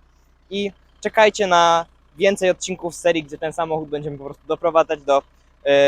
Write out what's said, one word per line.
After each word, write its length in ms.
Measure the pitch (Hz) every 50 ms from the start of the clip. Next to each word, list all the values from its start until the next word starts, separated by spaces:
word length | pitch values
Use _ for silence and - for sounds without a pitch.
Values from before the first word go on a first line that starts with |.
| _ _ _ _ _ _ _ _ _ -
i 220 | 185 202 202 196 185 _ _ _ _ _
czekajcie 460 | - 208 - - 220 214 202 - 208
na 400 | 185 180 170 170 170 165 165 170 - _ _ _ _ _
więcej 340 | 147 175 196 196 - 190 185
odcinków 440 | 175 - - - 185 165 - 175 156
z 60 | -
serii, 220 | - 175 170 165 151
gdzie 160 | 143 151 143
ten 140 | - 156 147
samochód 360 | - 170 160 156 160 156 147
będziemy 300 | 147 147 147 151 143 139
po 60 | 139
prostu 220 | 139 143 _ _
doprowadzać 560 | - 160 147 - 170 156 165 156 - 160 147 143
do, 200 | 139 139 139 - _ _ _ _ _ _ _ -
yy, 80 | 143 139 143 143